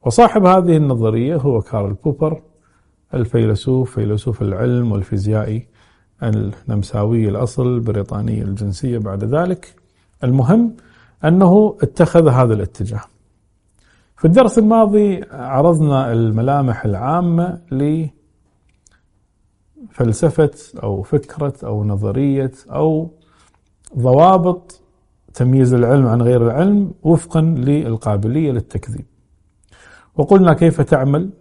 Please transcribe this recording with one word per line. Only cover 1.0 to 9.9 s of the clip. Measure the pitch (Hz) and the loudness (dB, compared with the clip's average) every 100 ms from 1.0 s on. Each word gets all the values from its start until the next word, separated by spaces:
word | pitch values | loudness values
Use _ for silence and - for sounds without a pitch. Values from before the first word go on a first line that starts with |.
| 110 113 127 165 | 0 0 -2 -2
هو | 139 117 | -2 -2
كارل | - 107 101 | -4 -6 -6
بوبر، | 101 160 139 156 156 _ _ _ _ _ _ _ | -4 -6 -4 -4 -6 _ _ _ _ _ _ _
الفيلسوف، | 127 117 120 113 107 - 127 127 | -6 -2 -2 0 -2 -2 -2 -2
فيلسوف | - 107 104 - 107 | -4 -4 -4 -4 -6
العلم | 104 95 123 123 120 | -6 -4 -2 -2 -2
والفيزيائي | 101 92 104 101 107 107 110 117 _ _ _ _ _ | -4 -4 -6 -2 -4 -4 -8 -10 _ _ _ _ _
النمساوي | 117 104 104 107 - 104 95 104 104 117 110 | -4 -4 -4 -10 -6 -6 -4 -4 -2 0 -2
الأصل | 104 123 - 127 123 | -2 -6 -4 -2 -2
بريطاني | 113 104 98 104 113 110 | -4 -6 -6 -6 -6 -6
الجنسية | 104 98 101 95 131 120 | -6 -6 -8 -6 -6 -6
بعد | 104 98 | -6 -6
ذلك. | 107 147 180 185 - _ _ | -4 -2 -2 -6 -10 _ _